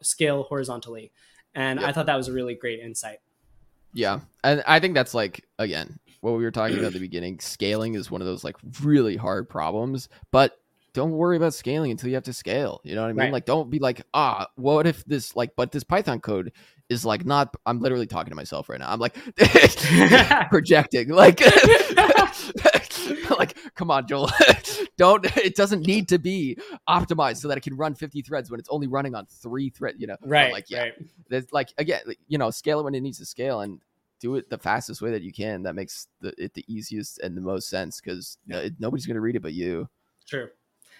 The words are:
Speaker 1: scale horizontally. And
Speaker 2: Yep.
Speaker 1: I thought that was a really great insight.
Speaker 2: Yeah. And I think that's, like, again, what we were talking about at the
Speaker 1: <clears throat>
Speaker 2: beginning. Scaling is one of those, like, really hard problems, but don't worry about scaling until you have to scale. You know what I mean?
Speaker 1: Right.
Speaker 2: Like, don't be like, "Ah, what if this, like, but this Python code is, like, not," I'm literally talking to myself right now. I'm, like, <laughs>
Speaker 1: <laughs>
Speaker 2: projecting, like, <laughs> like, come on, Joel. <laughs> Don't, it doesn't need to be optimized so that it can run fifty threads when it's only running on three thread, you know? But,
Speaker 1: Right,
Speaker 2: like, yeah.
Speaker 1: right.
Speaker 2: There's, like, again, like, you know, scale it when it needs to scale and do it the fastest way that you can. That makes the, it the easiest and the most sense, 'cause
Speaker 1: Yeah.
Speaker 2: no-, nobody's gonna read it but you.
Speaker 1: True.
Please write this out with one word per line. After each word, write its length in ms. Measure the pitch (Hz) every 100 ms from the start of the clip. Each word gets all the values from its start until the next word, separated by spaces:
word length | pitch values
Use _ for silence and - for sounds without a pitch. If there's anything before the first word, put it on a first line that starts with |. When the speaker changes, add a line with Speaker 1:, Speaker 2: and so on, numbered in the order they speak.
Speaker 1:
scale 400 | - - 151 143
horizontally. 680 | 131 139 131 120 117 113 110 _ _ _ _
And 260 | 131 135 131
Speaker 2:
Yep. 80 | 143
Speaker 1:
I 40 |
thought 140 | 143 139
that 100 | 139
was 120 | 127
a 40 |
really 220 | 127 123
great 240 | 120 120 113
insight. 420 | 117 113 110 107 _ _ _ _ _ _ _
Speaker 2:
Yeah. 260 | - 104 98 - _
And 200 | 135 147 -
I 140 | 156
think 140 | 180
that's, 180 | 151 123
like, 320 | 120 101 - - -
again, 400 | 107 78 76 - _ _
what 80 | 110
we 140 | 117
were 60 | 113
talking 280 | 117 110 110
about 80 | 110
at 60 |
the 40 | 92
Speaker 1:
<clears throat> 120 | 92
Speaker 2:
beginning. 300 | 90 87 90
Scaling 540 | - - 101 107 113
is 160 | 107 90
one 120 | 95
of 40 | 92
those, 160 | 92
like, 140 | - - - 127
really 340 | 143 147 113 104
hard 340 | 110 98 85
problems, 580 | - 78 101 123 135 - _ -
but 280 | 131 135 - _ _ _
don't 160 | - 151
worry 240 | 156 175 170
about 160 | 165
scaling 380 | - - 147 151
until 180 | 110 123
you 60 |
have 100 | 127
to 80 | 131
scale. 480 | 123 - 117 131 -
You 100 | -
know 80 | 98
what 60 | 113
I 40 |
mean? 60 | 113
Speaker 1:
Right. 140 | 143
Speaker 2:
Like, 100 | 135
don't 240 | - 147 131
be 100 | 143
like, 200 | 135 123 -
"Ah, 320 | 147 143 104 95 -
what 300 | 131 151 170
if 180 | 156
this, 320 | - 143 - -
like, 180 | 120 -
but 160 | 127
this 120 | 147
Python 360 | - - 123 120
code 320 | - 101 92 - _ _ -
is, 160 | 120
like, 220 | 113 107 90
not," 280 | 143 139 - -
I'm 140 | 120
literally 260 | 127 123 113
talking 240 | 85 82
to 40 |
myself 360 | 78 71 71 -
right 100 | 65
now. 100 | 65
I'm, 80 | 110
like, 160 | 120 - - -
<laughs> 1120 | - 330 269 - 147 170 185 247 - - 185
Speaker 1:
<laughs> 0 |
Speaker 2:
projecting, 600 | 175 - 160 147 127 120
like, 300 | 165 185 175
<laughs> 2000 | 269 403 - 453 392 349 - 440 403 - 294 - 330 - - - 349 302 339 277
like, 180 | 156 - 285
come 160 | - 170
on, 160 | 143 123
Joel. 240 | 139 139 -
<laughs> 40 | - - - 427 403 -
Don't, 260 | 180 208 185 277
it 180 | 196 185
doesn't 300 | 196 196 160
need 220 | 208 180
to 100 | 180
be 380 | 175 190 139 - 415 330 -
optimized 500 | 175 185 160 139 113
so 100 | 147
that 80 | 135
it 60 |
can 140 | 143 135
run 180 | 156
fifty 260 | 135 151 147
threads 280 | 123 147 110
when 100 | 117
it's 80 | -
only 180 | 147 139
running 280 | 135 139
on 120 | 117 95
three 440 | _ 120 127 135
thread, 240 | - 127 135
you 80 | 110
know? 100 | 98
But, 80 | 135
Speaker 1:
Right, 240 | 147 131
Speaker 2:
like, 180 | 120 -
yeah. 120 | 120
Speaker 1:
right. 100 | 120 - - _ -
Speaker 2:
There's, 220 | 127 127
like, 220 | 147 131 -
again, 240 | 156 143 -
like, 120 | - -
you 100 | 147
know, 120 | 117
scale 280 | - - 151
it 40 |
when 100 | 147
it 60 | 135
needs 180 | 135 -
to 80 | -
scale 360 | - 131 117
and 180 | 101 92 _ _ _ _
do 160 | 120 135
it 140 | -
the 80 | -
fastest 440 | - 110 - 113
way 80 | 110
that 100 | 110
you 100 | 90
can. 300 | 101 107 98
That 120 | 92
makes 320 | 85 95 - - _
the, 140 | 92 -
it 160 | 90
the 100 | - -
easiest 500 | 110 98 107 104 -
and 160 | 92 90
the 40 |
most 280 | 92 95 -
sense, 320 | 92 85 -
'cause 380 | - 92 - - -
Speaker 1:
Yeah. 160 | 87
Speaker 2:
no-, 80 | 73 -
nobody's 280 | 110 139 127
gonna 140 | 113
read 140 | 113
it 80 | 120
but 120 | 80
you. 340 | 82 87 85 - _ _ _ _
Speaker 1:
True. 220 | 139 117 _ _ _ _ _